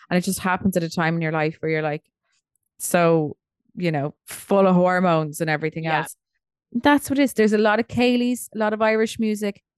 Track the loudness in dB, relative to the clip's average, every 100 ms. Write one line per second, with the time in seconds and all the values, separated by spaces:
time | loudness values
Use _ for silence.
0 | -4 -2 -2 -4 -2 -2 0 -2 -2 -2
1 | -2 0 -2 -2 -2 -4 -4 -4 -4 -6
2 | _ _ _ _ _ _ _ -14 -2 2
3 | 4 2 0 -8 _ _ _ -6 -4 -4
4 | -6 -10 -20 -10 0 4 4 4 4 2
5 | 2 2 -2 -6 -4 -4 -4 -6 -2 -2
6 | -4 -12 _ _ _ _ _ 0 2 2
7 | 2 0 0 2 2 4 2 2 -2 0
8 | 2 2 0 -4 -8 -4 -2 0 2 2
9 | 0 -2 -2 -2 -4 -8 _